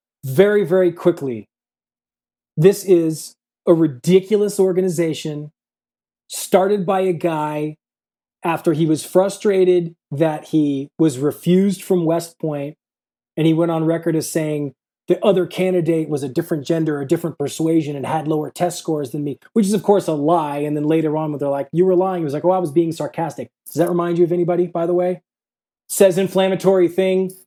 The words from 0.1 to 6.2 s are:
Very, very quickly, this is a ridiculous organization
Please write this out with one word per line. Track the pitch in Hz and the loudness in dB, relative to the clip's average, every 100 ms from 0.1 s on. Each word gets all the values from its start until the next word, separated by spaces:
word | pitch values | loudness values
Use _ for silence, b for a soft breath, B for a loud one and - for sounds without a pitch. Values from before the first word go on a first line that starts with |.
| _ | _
Very, | 131 131 202 208 | -2 2 2 2
very | 170 185 180 | 2 2 0
quickly, | 170 180 170 135 113 - _ _ _ _ _ _ _ _ _ _ - | 0 -2 -2 -4 -10 -12 _ _ _ _ _ _ _ _ _ _ 2
this | 175 202 | 4 4
is | 190 175 160 156 - - _ _ - | 2 2 2 -4 -10 -20 _ _ 2
a | |
ridiculous | 165 160 123 165 185 190 214 208 196 | 2 2 0 2 2 4 0 0 0
organization | 190 180 185 160 165 147 160 147 151 _ _ _ _ _ _ _ | 0 0 -2 -2 -2 -4 -8 -10 -12 _ _ _ _ _ _ _